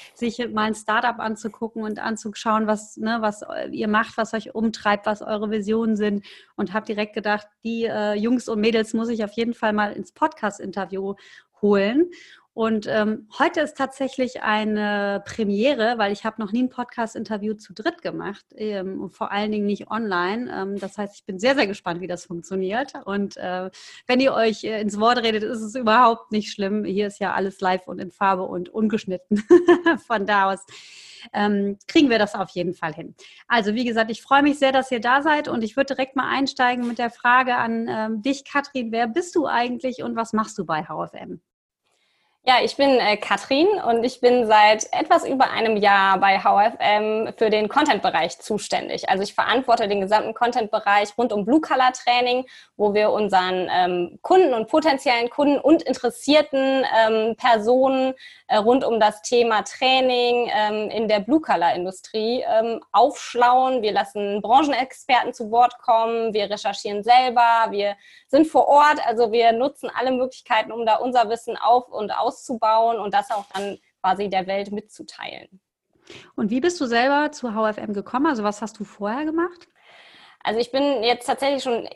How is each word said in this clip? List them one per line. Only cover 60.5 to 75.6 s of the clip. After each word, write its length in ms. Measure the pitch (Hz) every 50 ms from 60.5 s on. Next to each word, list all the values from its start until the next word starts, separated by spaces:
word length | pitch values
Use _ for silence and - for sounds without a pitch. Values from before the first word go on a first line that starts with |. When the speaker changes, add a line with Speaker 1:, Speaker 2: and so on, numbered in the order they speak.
Speaker 2:
ähm, 380 | - 214 214 214 214 214 214 -
in 180 | - 214 226
der 120 | 208 214 202
Blue-Color-Industrie, 1200 | 202 233 294 320 311 - 196 170 175 170 - 175 180 190 190 - - - - 220 214 226 240 254 -
ähm, 360 | - 208 220 226 233 226 - - _
aufschlauen. 920 | - 202 240 294 294 - - - - 240 247 247 254 254 262 262 262 254 208
Wir 80 | 208
lassen 500 | 190 202 190 - - 208 202 202 202 208
Branchenexperten 920 | 196 208 240 269 311 285 269 254 262 262 - - - - 254 233 - - 240
zu 160 | - 233 208
Wort 260 | 226 240 247 240 -
kommen, 560 | - - - 226 226 226 226 233 226 226 226 208
wir 160 | 220 202 196
recherchieren 540 | 208 208 - 202 202 - - 208 202 208 202
selber, 640 | 226 240 254 254 254 233 240 233 233 233 226 226 196
wir 260 | 196 202 202 202 202 - _ - - - _ -
sind 180 | 262 285 311
vor 200 | 214 - 269 -
Ort, 320 | - 277 285 294 294 302 294 -
also 260 | 233 226 226 240 214
wir 200 | 220 240 226 233
nutzen 400 | 226 226 262 285 - _ - 220 -
alle 180 | - 240 262
Möglichkeiten, 600 | 262 247 254 254 - - - - 240 220 220 214
um 160 | 214 233 233
da 80 | 214 214
unser 340 | - 240 262 247 240 226 208
Wissen 260 | 233 226 - 240 208
auf- 340 | - - 214 240 247 247 -
und 220 | - 147 208 196
auszubauen 840 | - - 220 247 - - - - 254 220 226 214 220 220 226 233 233
und 160 | 214 202 202 202
das 160 | 262 269 -
auch 140 | 226 202 196 - -
dann 240 | 190 202 202 190 - _ _ _ _
quasi 280 | - 185 185 196 208 196
der 180 | 190 190 185
Welt 240 | 185 196 196 202 202
mitzuteilen. 880 | 208 214 - _ - - - - - - - - - - - _ 190 190